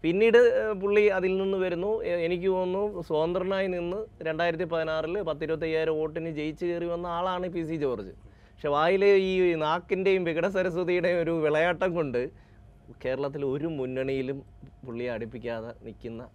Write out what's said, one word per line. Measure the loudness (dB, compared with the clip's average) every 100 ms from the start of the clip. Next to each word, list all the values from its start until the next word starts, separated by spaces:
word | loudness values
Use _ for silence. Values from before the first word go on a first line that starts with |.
പിന്നീട്, | 0 4 6 8
ഏഹ്, | 8 4 0
പുള്ളി | -2 2 4
അതിൽ | 6 4 0 0
നിന്ന് | 0 0
വരുന്നു. | 0 -2 -2
എ-, | -2 -2 -2
എനിക്ക് | 0 0 0
തോന്നുന്നു | 0 0 -2 -4 -6
സ്വതന്ത്രനായി | -4 0 0 0 -2 0 0
നിന്ന് | -2 -4 -6 -8 -8
രണ്ടായിരത്തി | -6 0 0 0
പതിനാറില് | -2 -2 0 -2 -2 -4
പത്തിരുപത്തയ്യായിരം | -4 -4 -4 -2 0 0 0
വോട്ടിന് | 0 -2 -4 -6
ജയിച്ചു | -6 -6 -4 -4
കയറി | -4
വന്ന | -4 -4 -4
ആളാണ് | -2 -2 -2 -4
പി | -4
സി | -4 -2
ജോർജ്. | -2 -2 -8 -16 -20
പക്ഷെ | -20 -20 -8 -2
വായിലെ | 2 4 4 6
ഈ | 6 4 2 2
നാക്കിൻ്റെയും | 2 0 -2 -2 0 2 2
വികട | 2 0 0
സരസ്വതിയുടെയും | 0 0 0 0 2 2 2
ഒരു | 2 2
വിളയാട്ടം | 2 4 2 2 0
കൊണ്ട് | 0 -2 -2 -4 -8 -20 -20 -20 -20 -20 -8
കേരളത്തിൽ | -4 -2 -4 -4
ഒരു | -4 -2 -4
മുന്നണിയിലും | -4 -4 -4 -2 -2 -2 -6 -10 -20 -20 -18 -12
പുള്ളിയെ | -6 -6
അടുപ്പിക്കാതെ | -6 -8 -8 -8 -8 -8 -14
നിൽക്കുന്ന | -16 -14 -12 -12 -14